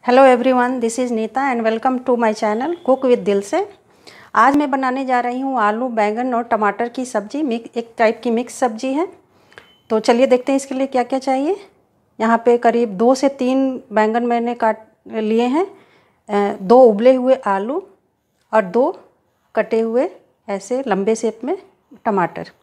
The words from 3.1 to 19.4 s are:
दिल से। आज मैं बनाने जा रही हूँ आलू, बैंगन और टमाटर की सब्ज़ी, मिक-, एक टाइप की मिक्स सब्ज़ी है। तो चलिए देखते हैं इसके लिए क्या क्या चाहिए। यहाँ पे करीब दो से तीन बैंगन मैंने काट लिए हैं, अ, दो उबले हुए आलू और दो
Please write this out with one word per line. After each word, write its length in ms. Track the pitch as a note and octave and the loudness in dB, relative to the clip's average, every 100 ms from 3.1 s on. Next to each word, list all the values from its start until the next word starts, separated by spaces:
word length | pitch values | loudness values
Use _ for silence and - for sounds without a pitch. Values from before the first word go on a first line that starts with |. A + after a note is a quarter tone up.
| A#3+ | 0
दिल 180 | F#3+ G3+ | 2 -2
से। 320 | G3 D#4+ G4+ - _ _ - - - - | -2 -4 -4 -10 _ _ -20 -20 -6 2
आज 200 | A#3+ C#4+ | 4 4
मैं 160 | D4 | 0
बनाने 340 | C4+ C4 B3+ C4 | -2 -2 -4 -2
जा 140 | B3 | -2
रही 200 | A#3+ B3 | -2 -4
हूँ 200 | C4+ C4 | -4 0
आलू, 280 | G#3 A3 B3+ | 0 0 -4
बैंगन 460 | A3+ G#3 G#3+ B3+ | -2 -2 -2 -2
और 100 | A#3 | -4
टमाटर 460 | A#3+ A3+ G#3 G3+ A#3+ | -2 0 0 -2 -6
की 160 | A#3+ B3+ | -6 -6
सब्ज़ी, 380 | A3 G#3 C#4+ | -6 -6 -6
मिक-, 340 | D4+ A#3 A#3 A#3+ | -4 -4 -8 -10
एक 160 | A3+ - | -12 0
टाइप 240 | A3+ A3+ | 0 2
की 80 | B3 | -2
मिक्स 240 | A3+ B3 - | -2 -4 -4
सब्ज़ी 380 | B3 A3 C4 | -4 -2 -4
है। 140 | C4+ F4+ - _ _ _ - _ _ _ | -4 -4 -8 _ _ _ -20 _ _ _
तो 100 | A3 | -2
चलिए 280 | A3 A#3 B3+ | 2 2 4
देखते 240 | B3 B3 | 2 2
हैं 60 | C4+ | -2
इसके 180 | C4+ C4 | -2 -6
लिए 120 | C4+ | -2
क्या 160 | C4 | -2
क्या 160 | A#3+ C4+ | -2 -4
चाहिए। 500 | C4 C4 C#4+ G4 - _ _ _ _ _ | -2 -2 -2 -4 -8 _ _ _ _ _
यहाँ 180 | A3+ A3+ A#3 | 0 2 2
पे 120 | A#3+ | 2
करीब 320 | A#3+ A#3 A#3 | 2 2 -2
दो 260 | F#3 A#3 C4 | 0 2 2
से 140 | C#4 | 0
तीन 540 | C#4 B3+ C4 C4+ B3+ - | 0 -2 0 0 -4 -4
बैंगन 340 | G#3+ G#3+ A3+ A#3+ | 0 0 0 0
मैंने 300 | A#3 A#3 A#3+ | -2 -2 -2
काट 320 | A3+ G#3+ - _ - | -2 -2 -10 _ -12
लिए 380 | A3 G#3+ A3+ A#3+ | -6 -2 0 0
हैं, 200 | C#4+ G4 - _ _ _ _ - | 0 -4 -8 _ _ _ _ -4
अ, 280 | G3+ G3+ G#3 | -2 -2 -4
दो 200 | F#3+ A#3+ | 4 6
उबले 320 | B3+ G3+ A#3+ | 8 6 4
हुए 220 | C4 B3 B3+ | 4 2 0
आलू 520 | A#3 G3 G#3 D#4 F#4+ _ _ _ _ _ _ | 0 -2 -2 -6 -8 _ _ _ _ _ _
और 80 | A3 | -2
दो 380 | F#3+ G#3+ C#4+ - _ _ _ _ | 0 0 -2 -2 _ _ _ _